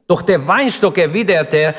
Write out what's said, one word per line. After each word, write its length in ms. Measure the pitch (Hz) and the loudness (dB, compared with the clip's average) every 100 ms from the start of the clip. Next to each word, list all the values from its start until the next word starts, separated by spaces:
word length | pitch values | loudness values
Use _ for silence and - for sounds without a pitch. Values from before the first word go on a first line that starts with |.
| - | -2
Doch 160 | 175 | -2
der 240 | 180 180 139 | 0 0 0
Weinstock 500 | 208 269 - 202 185 | 0 0 0 0 0
erwiderte, 760 | 160 180 208 175 151 151 156 | 0 0 0 0 0 0 0